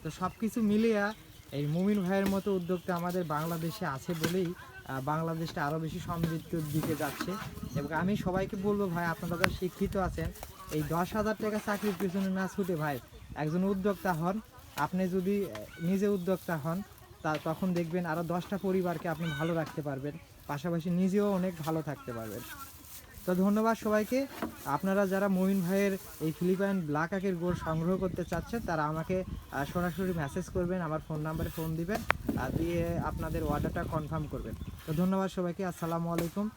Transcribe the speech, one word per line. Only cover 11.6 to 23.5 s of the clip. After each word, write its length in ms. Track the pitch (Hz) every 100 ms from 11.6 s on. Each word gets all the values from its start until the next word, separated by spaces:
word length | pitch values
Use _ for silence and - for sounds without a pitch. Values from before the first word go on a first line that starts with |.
| 214
চাকরির 280 | 202 208 180
পিছনে 300 | 202 190 190
না 180 | 190 185 -
ছুটে 200 | 185 170
ভাই 240 | 151 135 - - - -
একজন 280 | 151 170
উদ্যোক্তা 500 | 190 196 196 196 196
হন। 280 | 165 170 208 - - - -
আপনি 320 | 147 185 185
যদি, 380 | 185 180 202 185
আহ, 140 | 107 107 -
নিজে 260 | 165 190 202
উদ্যোক্তা 500 | 202 175 185 - 165
হন, 240 | 143 170 202 - - -
তা 160 | 165 151
তখন 300 | 165 160 190
দেখবেন 320 | 175 165 180 175
আরও 180 | 156
দশটা 340 | 165 175 170 196
পরিবারকে 520 | 196 190 180 160 175
আপনি 180 | 156 170
ভালো 280 | 143 165 165
রাখতে 260 | 151 -
পারবেন, 360 | 147 135 143 165 - - -
পাশাপাশি 420 | 147 170 170 165
নিজেও 420 | 175 190 196 208
অনেক 220 | 190 185 170
ভালো 220 | 147 160
থাকতে 320 | 156 135 -
পারবেন। 260 | 117 113 104 131 - - - - - - - -
তো 100 | 180
ধন্যবাদ 420 | 190